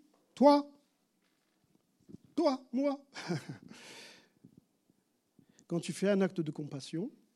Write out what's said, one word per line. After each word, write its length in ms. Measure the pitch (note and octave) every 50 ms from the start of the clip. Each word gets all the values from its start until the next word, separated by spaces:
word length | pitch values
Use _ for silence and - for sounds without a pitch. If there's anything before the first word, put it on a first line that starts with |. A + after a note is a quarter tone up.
| - _ _ _ _ _ -
toi, 340 | - A#3 C#4+ C#4+ D4 C#4+ - - - _ _ _ _ _ _ _ _ _ _ _ _ _ _ _ _ _ _ _ _ _ _ _ _ _ - - - _ _ _
toi, 260 | - E4+ D4+ C4 C4 - - -
moi, 280 | A#3+ C#4 C#4+ C4+ C#4+ - _ - - - -
<laughs> 80 | F3 C#3+ - - C3+ - - - - - - - - - - - - - - _ _ _ - - _ - - _ _ _ _ _ _ _ _ _ _ _ _ _ _ _ - _ _ _ -
quand 140 | - E3+ E3+
tu 120 | - - E3+
fais 160 | - - G3
un 120 | G3+ G3
acte 200 | G3 F#3 F#3+ -
de 100 | E3 D3
compassion, 600 | D3 - D3+ C#3 - C#3 C3 - - D#3+ F#3+ C#4 - - _ _ _